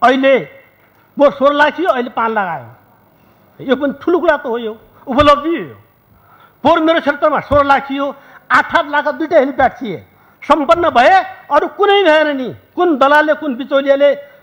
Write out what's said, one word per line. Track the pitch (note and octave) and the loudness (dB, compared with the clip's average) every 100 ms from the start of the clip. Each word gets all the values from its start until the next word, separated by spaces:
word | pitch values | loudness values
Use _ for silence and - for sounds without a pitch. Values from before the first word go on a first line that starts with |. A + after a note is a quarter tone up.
अहिले | A#3+ C4 C4+ B3+ D3 - _ _ _ _ _ - | 0 2 2 0 -2 -16 _ _ _ _ _ 0
पोहोर | C#4 | 0
सोह्र | - C#4 | 2 0
लाख | C#4+ D4 C#4+ | 2 0 0
थियो, | F4+ | -2
अहिले | C4 B3 | -2 -4
पाँच | B3 A3+ | -4 -4
लाख | A3 F#3 | -2 -4
आयो। | D3+ A#2 - _ _ _ _ _ _ _ - | -8 -14 -20 _ _ _ _ _ _ _ -10
यो | F#3+ C4 | -4 -2
पनि | C#4+ - | -4 -6
ठुलो | - F4 | -2 -2
कुरा | E4 C#4+ | 0 -2
त | C4+ | -2
हो, | A#3 | -8
यो | A3+ A3+ _ _ - | -8 -12 _ _ -6
उपलब्धि | B3 D4 C#4+ D#4 D#4+ | 0 2 2 0 -6
हो। | D#3 G#2 _ _ _ _ _ _ _ _ | -8 -16 _ _ _ _ _ _ _ _
पोहोर | C#4 E4 | 0 2
मेरो | D#4+ E4 | 2 0
क्षेत्रमा | C#4 D4 D#4 B3+ | 0 -2 0 -2
सोह्र | - C#4+ | 0 2
लाख | C#4+ C4+ C4 | 2 2 0
थियो, | C#4 C#4 - - - - | -8 -8 -10 -18 -16 -2
आठ | B3 B3+ | -2 0
आठ | D#4 D4 | -2 -2
लाखका | D4 D4 | -4 -4
दुईटा | C4 D#4 E4 | -4 0 0
हेलिप्याड | C4+ C4+ B3+ - | 0 0 -2 -2
थिए, | A#3 D3 - _ _ _ | -10 -12 -14 _ _ _
सम्पन्न | - D#4 C#4+ E4 D#4+ | -2 0 2 0 2
भए, | A#3+ C4+ F#4+ - - - | 2 4 4 0 -10 -2
अरू | C#4+ F4 | -2 -2
कुनै | - G4+ G4+ | -2 2 2
भएन | F4+ D#4 D4+ C4+ | 4 2 2 -4
नि। | A#3+ B2 _ | -8 -12 _
कुन | - F4+ C4+ | -4 0 2
दलालले, | C#4 D4 D4+ | 2 2 2
कुन | D4 D4+ | -2 -4
बिचौलियाले | A#3+ C4+ C#4 C#4 C#4 C#4+ C#4 - - | -8 -4 -2 0 2 2 0 -8 -20